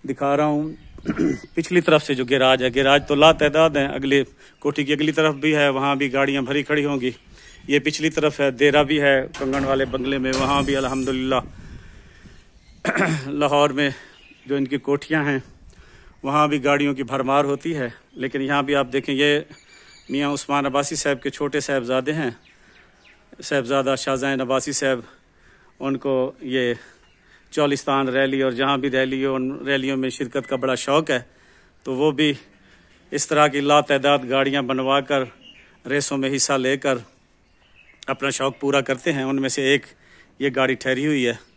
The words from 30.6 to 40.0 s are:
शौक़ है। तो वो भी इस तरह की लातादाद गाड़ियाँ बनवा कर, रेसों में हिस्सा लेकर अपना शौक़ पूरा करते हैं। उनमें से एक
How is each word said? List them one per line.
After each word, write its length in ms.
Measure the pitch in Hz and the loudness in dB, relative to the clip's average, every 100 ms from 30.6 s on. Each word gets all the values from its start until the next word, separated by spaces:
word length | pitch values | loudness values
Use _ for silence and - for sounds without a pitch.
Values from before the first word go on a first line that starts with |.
| 135 123 | -2 -2
शौक़ 360 | - 147 156 | 2 0 2
है। 60 | 127 120 _ _ _ _ _ - | -4 -4 _ _ _ _ _ -8
तो 80 | |
वो 160 | 131 151 | 0 0
भी 240 | 139 151 131 - _ _ - _ _ _ | 2 0 0 -10 _ _ -20 _ _ _
इस 160 | 147 - | -6 0
तरह 200 | 151 151 | 4 4
की 120 | 139 | 2
लातादाद 600 | 143 147 143 143 139 143 127 | 4 4 4 2 4 2 2
गाड़ियाँ 380 | 135 139 139 | 0 0 0
बनवा 360 | 127 131 131 139 | -2 -2 0 0
कर, 260 | 135 139 123 - - - - _ | 2 -2 -2 -10 -20 -20 -20 _
रेसों 320 | - 143 143 139 | -4 -2 0 -2
में 120 | 135 | -2
हिस्सा 260 | 135 - 135 | -2 0 0
लेकर 440 | 127 139 139 123 110 _ _ _ _ _ _ _ - _ - | 0 0 -2 -4 -6 _ _ _ _ _ _ _ -20 _ -10
अपना 220 | 135 139 | -4 -4
शौक़ 240 | 131 135 123 | -2 -4 -2
पूरा 200 | 139 139 | 0 0
करते 300 | 127 127 175 | 0 -2 -2
हैं। 120 | 143 131 | -2 -2
उनमें 220 | 135 135 | -2 -2
से 220 | 143 135 | 0 2
एक 120 | 143 - - | 0 -2 -20